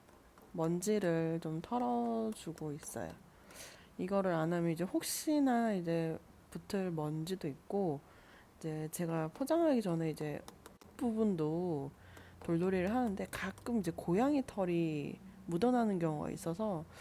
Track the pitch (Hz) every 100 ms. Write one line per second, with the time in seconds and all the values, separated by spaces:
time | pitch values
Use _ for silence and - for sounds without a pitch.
0 | - - - - - 175 165 175 208 214
1 | 180 165 165 165 160 160 - 240 247 240
2 | 233 226 220 220 165 160 156 147 - 117
3 | 80 - - - - - - - - -
4 | 180 196 190 160 160 175 170 160 190 330
5 | - - 320 302 269 233 226 190 170 165
6 | 160 160 - - - 165 - 196 185 160
7 | 151 156 160 190 156 139 - 196 180 143
8 | - - - - - - 160 156 156 -
9 | 165 165 156 - 277 330 320 247 196 165
10 | 160 151 151 - - - - - - -
11 | 240 220 220 170 151 170 180 147 139 -
12 | - - - - - 165 185 185 185 254
13 | 240 190 190 - 190 - - 240 165 -
14 | - 185 277 294 254 208 180 170 160 151
15 | 143 - - - - 170 240 247 220 185
16 | 165 151 - - 165 180 214 160 165 -